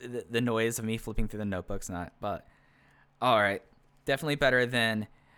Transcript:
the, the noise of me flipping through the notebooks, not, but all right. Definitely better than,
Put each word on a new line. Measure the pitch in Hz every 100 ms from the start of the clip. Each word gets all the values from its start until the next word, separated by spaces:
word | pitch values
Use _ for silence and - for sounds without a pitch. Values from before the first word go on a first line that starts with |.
the, | 123 120 -
the | 117
noise | 123 113 113 117
of |
me | 110 113
flipping | - 107 107
through | 107
the |
notebooks, | 104 92 - 101 -
not, | 87 85 -
but | 101 90 - _ _ _ _ _ _ -
all | 123 113
right. | 101 101 - _ _ _
Definitely | - 135 156
better | 143 135 127 120
than, | 123 113 110 104 - _